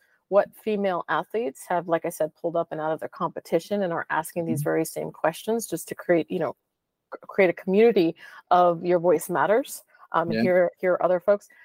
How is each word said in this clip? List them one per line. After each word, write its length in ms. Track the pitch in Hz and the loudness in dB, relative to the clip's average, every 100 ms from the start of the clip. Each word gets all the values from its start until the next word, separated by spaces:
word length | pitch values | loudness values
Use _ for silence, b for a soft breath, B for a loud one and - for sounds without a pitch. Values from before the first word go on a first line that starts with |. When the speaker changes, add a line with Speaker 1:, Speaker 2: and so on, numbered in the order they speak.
| _ _ _ | _ _ _
Speaker 1:
what 260 | 196 - | 2 2
female 520 | - 220 208 196 170 - | -2 -4 -2 -2 -4 -2
athletes 560 | 156 180 214 247 - - | -4 -4 -6 -6 -8 -4
have, 200 | 175 170 | -4 0
like 180 | 165 170 | -2 -2
I 40 | |
said, 260 | - 160 - | -4 -4 -4
pulled 160 | 170 170 | -4 -4
up 120 | 165 | -4
and 80 | 156 | -6
out 120 | 156 | -4
of 80 | 156 | -6
their 100 | - | -8
competition 720 | - 170 - - 170 - 208 | -8 -8 -8 -4 -4 -2 -4
and 100 | 185 | -2
are 140 | 160 - | -4 -4
asking 340 | 151 - 175 165 | -4 -4 -6 -4
these 140 | 160 | -4
Speaker 2:
Mm-hmm. 40 | 156 | -2
Speaker 1:
very 200 | 160 160 | -2 -2
same 260 | 156 156 | -6 -10
questions 540 | - 156 - - 226 - | -4 -4 -4 -4 -4 -4
just 220 | 165 - | -10 -10
to 80 | - | -8
create, 340 | - 170 - | 0 0 0
you 80 | 180 | -4
know, 180 | 127 - _ _ _ _ _ | -6 -8 _ _ _ _ _
c-, 80 | - - | -18 -6
create 220 | - 180 | 2 2
a 40 | |
community 640 | 170 - 196 233 214 165 B B B - | 2 0 4 4 4 2 B B B 2
of 340 | 180 175 170 180 | 4 4 2 0
your 140 | 175 | 2
voice 280 | 175 165 - | 4 2 0
matters. 560 | 160 156 226 285 - b b b | 0 2 2 0 -10 b b b
Um, 200 | - 170 | -2 0
Speaker 2:
Yeah. 100 | 226 | 0
Speaker 1:
hear, 280 | 208 180 175 - | 2 2 2 0
hear 220 | 185 180 | -2 0
other 180 | 170 180 | 0 2
folks. 300 | - 208 - b | 2 0 -2 b